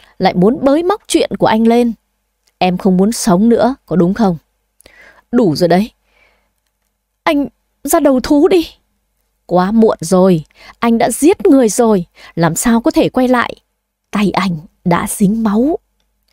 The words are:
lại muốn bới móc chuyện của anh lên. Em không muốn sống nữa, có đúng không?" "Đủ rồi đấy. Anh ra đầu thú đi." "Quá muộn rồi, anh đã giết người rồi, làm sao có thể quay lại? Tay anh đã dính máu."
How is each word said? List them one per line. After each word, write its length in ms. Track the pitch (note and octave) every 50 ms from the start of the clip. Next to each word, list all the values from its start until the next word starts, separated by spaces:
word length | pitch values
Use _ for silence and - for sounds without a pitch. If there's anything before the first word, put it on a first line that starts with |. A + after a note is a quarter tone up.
| _ _ _ -
lại 140 | F#3+ F#3+ -
muốn 320 | F3+ F3 G#3+ C4+ D#4+ -
bới 180 | C#4 C#4 D#4+ F4
móc 180 | F4+ G4+ A4 _
chuyện 240 | - - D#4+ - - - -
của 80 | F#3
anh 200 | - A3 A3 A3+
lên. 260 | A3+ A#3 A#3+ A#3+ A#3+ G#3+ - _ _ _ _ _ _ _ _ _ _ _
Em 200 | _ F3+ F#3 F3+
không 200 | F3+ - G3 F#3
muốn 140 | F3+ G3 G#3
sống 380 | A#3 - - A3+ F3 F3+ G#3+ A#3
nữa, 260 | A#3 G#3 - A#3+ C#4 - _
có 100 | - D#3+
đúng 180 | F3 F3 F3 G3+
không?" 240 | - A3+ F#3+ E3+ D3 - _ _ _ _ _ _ _ _ - _ - - - _ _ _ _
"Đủ 240 | - A#3+ A#3+ F3 C#3+
rồi 140 | - F3 E3
đấy. 220 | E3+ F#3 G#3+ - - _ _ _ _ _ _ _ _ _ _ _ _ _ _ _ _ _ _ _ _ _ _ _ _ _ _
Anh 240 | E4+ D#4 C#4+ C#4+ - - _ _ _ _ _ -
ra 160 | C#4+ E4+ E4+
đầu 200 | C#4 D4 C4+ B3+
thú 280 | A#3+ - D4 C#4+ D4+
đi." 200 | F4+ - F4 - - - _ _ _ _ _ _ _ _ _ _ _ _ _ _
"Quá 260 | - E3+ F3+ F#3 F#3+
muộn 260 | A3 A3+ A3 G#3+ - -
rồi, 420 | D#3+ E3 F#3+ F#3 F#3 F#3+ F3+ D#3+ D3 - _ _ - - - _
anh 180 | - A#3 A#3
đã 140 | A3+ - -
giết 340 | A3+ - C4+ D#4+ G#4 - -
người 240 | G4 C#4 C4+ B3 G#3+
rồi, 360 | - - A#3+ A3 G#3+ F#3+ E3+ - _ - - - _
làm 200 | D#3+ E3 E3 E3
sao 260 | - - A#3+ A#3 -
có 100 | A#3 D#4+
thể 180 | - E4 A#3+ D#3+
quay 180 | - B3+ B3+
lại? 280 | B3 B3+ A#3+ - - - - _ _ _ _ _ _ _ _ _ _
Tay 200 | - G3+ G#3+ F#3
anh 260 | - E3+ F#3 G3 E3+ D3+ D#3+ - _ _ -
đã 220 | F3 E3+ F3 - G#3+
dính 340 | - - G#3 F#3 G#3+ A3+ A3
máu." 340 | G#3 G3 A3 B3+ D4 E4+ - _ _ _ _ _ _ _ _ _ _